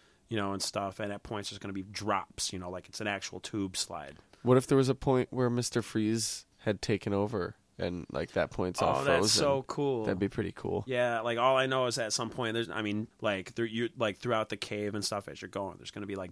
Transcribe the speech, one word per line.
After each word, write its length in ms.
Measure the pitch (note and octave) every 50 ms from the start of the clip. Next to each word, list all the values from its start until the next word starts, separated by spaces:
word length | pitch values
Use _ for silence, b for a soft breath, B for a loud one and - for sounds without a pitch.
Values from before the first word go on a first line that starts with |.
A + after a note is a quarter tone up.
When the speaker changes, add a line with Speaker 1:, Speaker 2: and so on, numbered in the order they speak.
| b b b b b -
Speaker 1:
you 80 | A2+ A2
know, 160 | G2+ G2 G2
and 80 | G2 -
stuff. 360 | - - G#2 G2+ G2 F#2 -
And 140 | G#2+ G2+ G2+
at 100 | G#2 -
points 280 | - A2+ G#2 G2+ -
there's 80 | G#2 G2+
gonna 160 | - G2+ F#2+
be 80 | F#2+ F#2
drops, 720 | G#2 G#2 F#2 G2+ G#2+ G2+ F#2+ E2 - - - - - -
you 40 | F#2
know, 120 | F2+ F2+
like 180 | F#2 F2+ - -
it's 140 | - - A2
an 40 |
actual 320 | G#2 G2+ G2 - - - F#2
tube 380 | - - - G#2+ G2 F#2+ F#2
slide. 400 | - - - F2+ E2 D2 C#2 D#2 - - _ - - -
Speaker 2:
What 140 | A#2+ B2+
if 100 | C3 B2+
there 120 | - C#3 C3+
was 100 | C3 B2+
a 60 | B2+
point 340 | - - D3 C3 B2+ B2 -
where 200 | - B2+ B2+ A#2+
Mister 320 | A#2+ A#2+ A#2 - - B2 A2
Freeze 640 | - - A2+ G#2+ G#2+ A2+ A2+ A2 - - - - _ _ _
had 200 | - A2+ G2+ F#2
taken 320 | - - G#2+ G2 - G#2+ G2+
over 440 | G2 G2+ G#2+ A#2 G2+ F2 G2 - - _ _ _ -
and, 280 | F#2 F2+ F2+ F2 C#2+ -
like, 220 | - C2+ E2 - -
that 180 | F#2+ D#2+ -
point's 320 | - - F#2+ F2+ F2+ - -
all 140 | - C#2
Speaker 1:
Oh, 80 | C2+ C#2
that's 140 | - - -
Speaker 2:
frozen. 100 | G2 G#2+ G#2 -
Speaker 1:
so 220 | D#3 C#3+ C#3 C3+ B2+ -
cool. 360 | - - C#3+ C#3 C3 A#2 G#2+
Speaker 2:
That'd 140 | G#2 G2 F2+
be 100 | G2 G2+
pretty 240 | - - G2 F#2 -
cool. 320 | - - - F2+ - -
Speaker 1:
Yeah, 340 | B2+ B2+ B2 B2 A#2+ A#2 A2+
like, 180 | A2 A#2+ A#2 A#2
all 180 | A#2+ C3 C3
I 100 | C3 C3
know 200 | C3 C3 C3 B2+
is 100 | B2 A2+ B2
at 140 | A2+ G#2+ -
some 160 | - A#2+ A2
point, 240 | - C3 B2 A2+ A2
there's, 140 | A#2 A#2 -
I 140 | D2+ A2 G#2+
mean, 240 | G#2 G#2 G#2+ G#2+ - _ _
like, 320 | - G#2+ G2+ F#2+ F#2 - -
through, 120 | - A#2
you, 220 | A2+ G#2+ A2+ A#2+ A2 -
like, 220 | A2+ A#2 G#2+ F#2+ -
throughout 300 | - B2 A#2 A2 A2 -
the 80 | A2
cave 380 | G2+ - - G#2+ G#2 G#2 G#2 G2+
and 100 | G#2 G2+
stuff 240 | - A2 G2+ - -
as 120 | C#2+ -
you're 80 | - F#2+
going, 280 | - G2+ G2 F#2+ E2+ -
there's 120 | - - -
gonna 140 | A2 G2+
be, 100 | G2 G2
like, 140 | F#2+ F#2 F2